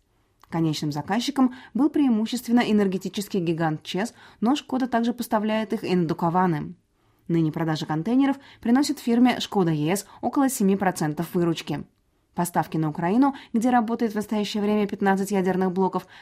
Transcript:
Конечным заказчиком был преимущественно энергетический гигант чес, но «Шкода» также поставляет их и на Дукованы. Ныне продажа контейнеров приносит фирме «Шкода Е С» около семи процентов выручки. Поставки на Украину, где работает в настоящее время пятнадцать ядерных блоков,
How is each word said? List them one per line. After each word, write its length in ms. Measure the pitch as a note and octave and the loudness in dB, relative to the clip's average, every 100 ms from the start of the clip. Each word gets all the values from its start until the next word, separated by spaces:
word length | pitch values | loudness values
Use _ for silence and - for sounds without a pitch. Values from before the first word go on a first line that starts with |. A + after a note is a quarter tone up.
| _ _ _ _ _ | _ _ _ _ _
Конечным 420 | E3+ E3 D3 D#3 | -2 -2 -2 -4
заказчиком 640 | D3 D3 G#3+ A#3+ C4+ B3+ - - | -4 -4 -4 -2 0 0 0 -6
был 160 | G#3+ D4+ | 0 0
преимущественно 720 | D#4 C4+ A3 A3 A#3+ - A#3+ | 2 2 2 0 -4 0 2
энергетический 800 | A3+ G#3 G3 F#3 F#3+ G#3 G3 G3+ | 4 2 2 0 -6 -8 -6 -2
гигант 420 | E3+ D#3+ E3 D#3 | -2 0 -2 -2
чес, 320 | - F3+ A3+ - - - | -6 -6 -6 -8 -20 -2
но 160 | G#3+ D4 | 0 0
«Шкода» 320 | - B3+ B3 | -2 -4 -2
также 240 | A#3 A#3 | 0 0
поставляет 580 | A#3+ A3+ A3 G#3+ A3 A3 | -4 -2 -2 0 -2 -2
их 140 | A3+ - | -4 0
и 100 | F3+ | 0
на 100 | E3 | 0
Дукованы. 680 | E3 E3+ F3+ F#3 D3+ D#3 F3 _ _ _ _ - | 0 0 2 2 0 -6 -14 _ _ _ _ -2
Ныне 240 | E3 D#3 | 0 0
продажа 320 | D#3 E3 D#3 D#3 | 0 -2 -2 -4
контейнеров 500 | D#3 D#3+ B3 C#4 C4+ - - | -4 0 2 2 0 -8 -6
приносит 400 | A3+ B3+ D4 D4 | 0 2 2 -2
фирме 400 | - A#3 B3 - | 0 4 4 2
«Шкода 320 | - G3+ E3+ | -2 0 2
Е 240 | D#3 D3+ G3 | 2 0 -2
С» 100 | - - | -4 -8
около 300 | A#3+ C#4+ C4+ | -4 0 0
семи 260 | - G3 G3 | 2 2 2
процентов 580 | F#3+ F3 D#3 D3+ E3 | 0 0 -2 -2 -4
выручки. 520 | F3+ E3+ D#3+ - D3 - _ _ _ _ | 0 0 0 -4 -8 -8 _ _ _ _
Поставки 420 | - F3 F3 D#3 D#3+ | -6 -2 -2 -2 -2
на 140 | D#3 | -2
Украину, 460 | D3 E3+ A3+ C#4 C#4 - | -2 0 4 2 0 -4
где 160 | A#3 B3 | 0 2
работает 420 | B3 A3 A#3 A#3 | 2 2 0 -2
в 40 | G#3 | -2
настоящее 460 | G3+ G#3+ G3+ G#3 | -4 -4 -2 -2
время 240 | G#3 G#3+ G3+ | 0 0 0
пятнадцать 460 | G3 G3 F#3+ G3 | 0 0 0 0
ядерных 400 | G3+ F#3 F3+ F#3+ | 0 0 0 0
блоков, 360 | F3+ F#3+ F#3 - - | 0 0 -2 -8 -16